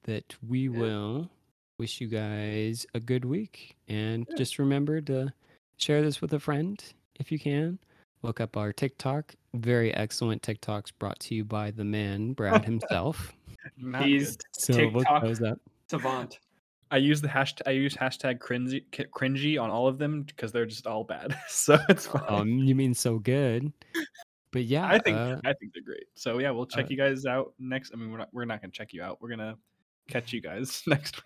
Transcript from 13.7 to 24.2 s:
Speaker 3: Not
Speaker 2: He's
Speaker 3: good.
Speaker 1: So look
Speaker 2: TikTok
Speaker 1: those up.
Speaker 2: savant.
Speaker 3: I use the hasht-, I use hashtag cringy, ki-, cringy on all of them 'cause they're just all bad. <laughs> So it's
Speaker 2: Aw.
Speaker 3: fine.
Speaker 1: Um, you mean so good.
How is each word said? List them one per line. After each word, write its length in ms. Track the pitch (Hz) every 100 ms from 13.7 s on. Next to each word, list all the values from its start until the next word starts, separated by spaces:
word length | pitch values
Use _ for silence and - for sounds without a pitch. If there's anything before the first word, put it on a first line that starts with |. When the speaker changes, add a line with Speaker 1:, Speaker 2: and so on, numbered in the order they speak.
| -
Speaker 3:
Not 300 | 127 127 139
Speaker 2:
He's 320 | 139 143 110
Speaker 3:
good. 40 | -
Speaker 1:
So 340 | - - 120 113
look 160 | 113 127
Speaker 2:
TikTok 160 | 147
Speaker 1:
those 180 | 113 113
up. 180 | 113 - _ _ -
Speaker 2:
savant. 500 | 147 131 127 123 - _ _ _ _ -
Speaker 3:
I 60 | 139
use 240 | 139 151
the 60 | 147
hasht-, 340 | 135 139 - 139
I 60 |
use 240 | 135 139 139
hashtag 420 | 131 - 135 120
cringy, 460 | - 123 127 135 -
ki-, 140 | - -
cringy 540 | - 135 135 147 151
on 100 | 113
all 160 | 110 131
of 100 | 131
them 280 | 147 151 143 -
'cause 140 | 113
they're 160 | 117 110
just 180 | 107 113
all 180 | 107
bad. 320 | 101 - - 143
<laughs> 60 | -
So 280 | - - 151 -
it's 180 | 185 -
Speaker 2:
Aw. 120 | 139
Speaker 3:
fine. 220 | - 104
Speaker 1:
Um, 180 | 104 127
you 160 | 135 131
mean 180 | 131
so 240 | 120 123 113
good. 560 | 104 135 135 117 147 - - 339 302 -